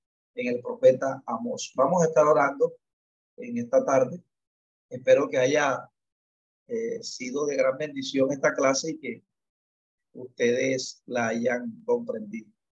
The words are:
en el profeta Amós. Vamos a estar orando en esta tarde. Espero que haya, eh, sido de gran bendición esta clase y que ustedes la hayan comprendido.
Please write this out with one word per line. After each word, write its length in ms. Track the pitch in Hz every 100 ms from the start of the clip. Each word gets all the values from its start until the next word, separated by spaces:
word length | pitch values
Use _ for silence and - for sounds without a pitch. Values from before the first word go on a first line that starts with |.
| _ _ _ -
en 120 | 123
el 140 | 123
profeta 600 | 120 - 131 123 135 135 -
Amós. 460 | 117 120 - - 123
Vamos 260 | 147 180
a 60 | 160
estar 180 | 156 151
orando 500 | 151 139 143 165 - _ _ _ _ _ -
en 200 | 120 120
esta 260 | 120 135 135
tarde. 360 | 135 127 175 - _ _ _ _ _ _
Espero 400 | 123 131 131 143
que 80 | 131
haya, 520 | 127 147 143 123 - _ _ _ _ _ _ _ -
eh, 340 | 113 113 110
sido 420 | - - 127 139 147
de 100 | 135
gran 220 | 131 135
bendición 540 | 151 139 131 135 135
esta 220 | 139 151
clase 380 | 143 135 135 165
y 60 | 156
que 240 | 123 139 _ _ _ _ _ _ _ _ _
ustedes 880 | - 127 - 120 123 135 131 - - -
la 220 | 123 113
hayan 560 | 117 120 123 120 107 -
comprendido. 640 | 120 117 113 104 110 - _ _